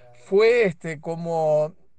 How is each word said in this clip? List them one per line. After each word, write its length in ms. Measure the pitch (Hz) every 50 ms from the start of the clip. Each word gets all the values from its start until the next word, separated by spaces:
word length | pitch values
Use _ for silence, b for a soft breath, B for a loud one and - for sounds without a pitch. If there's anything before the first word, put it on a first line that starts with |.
| b b b - -
fue, 400 | - 196 202 220 226 247 240 220
este, 340 | 185 - - - 165 156 147
como, 720 | - 165 165 165 170 170 165 160 160 156 151 151 151 156 - - - - -